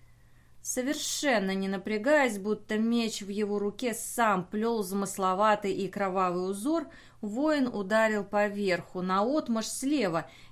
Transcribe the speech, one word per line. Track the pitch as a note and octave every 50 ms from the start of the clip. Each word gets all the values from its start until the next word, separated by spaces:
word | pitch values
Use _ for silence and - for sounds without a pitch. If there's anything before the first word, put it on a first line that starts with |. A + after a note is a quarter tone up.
| - - - - - - - - - - - - -
Совершенно | - - B3+ B3 C#4 D4+ D4+ - - - - D4 C#4+ A#3+ G#3 F#3+ F#3+ F#3+
не | F#3+ F#3+
напрягаясь, | F#3+ G3 F#3+ F#3+ G#3 G#3+ G#3 G#3 C#4 D4+ D4 C#4 B3 G#3 G3
будто | F#3+ G#3+ G#3+ G#3+ - - G#3+
меч | G#3+ A3 A3+ A#3 A#3 A3+ G#3+ - -
в | G3+
его | G3 G3+ G#3 G#3 G3+ G#3 G3+
руке | G3+ G#3 G3+ - B3+ A#3 G#3+
сам | - - - - B3 A#3 G#3+ G3 F3+ F3
плёл | - - G#3+ A3 A#3 A#3 A3
замысловатый | G3 F3+ G3 G3 G3+ F#3+ - G3 F#3+ F#3 F#3 F#3+ G#3+ G#3+ G#3 G#3 G#3 G3 F#3+
и | - G3 F#3
кровавый | - G3 G3+ F#3+ F3+ F#3+ F#3 F3+ F3 F3+ F3+ F#3+
узор, | G3+ G3+ G#3+ D4 E4 E4 C#4+ - - - - - - -
воин | A3 G#3 G#3 B3 D4 D#4 D4+ C#4+ C4
ударил | A#3+ A3 G#3 G3 F#3+ A3 A3 A3 A3 G#3+ G#3 G3
по | G3+ G#3 G#3 G#3
верху, | G#3 G3+ G3+ G3+ F#3 E3+ E3+ - - - F#3
наотмашь | F3+ F#3 F#3 G3 G#3 B3 D4 D#4 D4+ B3 A3+ A3 A3
слева, | - - - C4 C#4 D4+ C#4 G#3+ F3+ E3 D#3+ D#3 - - - - -